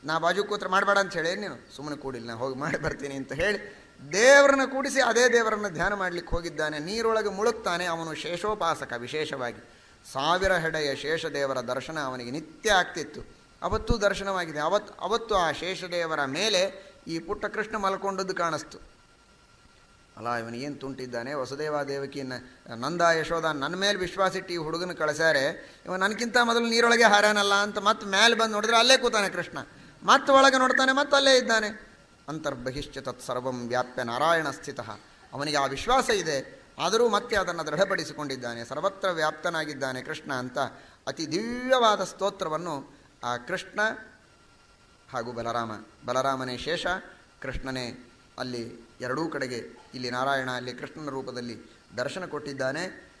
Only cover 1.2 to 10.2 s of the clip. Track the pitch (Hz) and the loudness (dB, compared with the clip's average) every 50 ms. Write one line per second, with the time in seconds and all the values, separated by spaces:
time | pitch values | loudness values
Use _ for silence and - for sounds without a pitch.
1.2 | 156 165 185 196 208 190 143 113 - - - - 139 151 147 139 147 135 131 120 | -2 -2 -2 -4 -6 -8 -10 -12 -16 -20 -16 -12 -10 -10 -10 -8 -8 -8 -8 -8
2.2 | 117 117 117 113 123 135 131 127 143 156 147 156 151 156 143 - 131 143 135 139 | -8 -8 -8 -6 -4 -4 -4 -4 -4 -4 -4 -2 -4 -4 -6 -6 -8 -8 -8 -8
3.2 | 135 - 139 139 170 202 208 196 - - - - - - - _ 127 143 151 185 | -8 -8 -4 -2 0 0 0 -2 -4 -10 -18 -20 -20 -20 -20 _ -14 -4 0 6
4.2 | 226 254 277 277 285 277 277 269 269 262 262 262 277 277 208 262 254 233 226 226 | 8 10 10 10 10 8 6 4 2 -2 -2 -2 -2 -2 2 2 2 4 4 6
5.2 | 247 254 233 240 233 220 214 208 208 208 170 147 170 190 202 202 190 180 175 175 | 4 6 6 4 4 4 0 -2 -4 -4 -4 -2 -2 -2 0 -2 -4 -4 -4 -6
6.2 | 170 - - 170 170 170 151 151 156 151 151 151 151 170 208 226 226 226 226 220 | -6 -4 -4 -4 -4 -6 -4 -4 -4 -2 -2 -4 -6 -6 -4 0 0 2 2 2
7.2 | 214 208 185 185 208 240 226 233 - 202 175 170 180 180 165 165 165 160 156 151 | 0 0 -2 0 0 0 0 0 -2 -2 -2 -2 -2 -2 -2 -4 -4 -6 -8 -8
8.2 | - 151 175 170 - 208 214 214 175 165 156 - 143 127 120 120 120 120 127 156 | -6 -6 -6 -4 -2 -4 -2 0 0 -2 0 -2 -4 -8 -8 -8 -8 -6 -4 -4
9.2 | 156 - 139 135 127 120 110 107 - - - - - - - _ _ - - 131 | -4 -4 -4 -6 -6 -6 -8 -10 -18 -20 -20 -20 -20 -20 -20 _ _ -10 -6 -2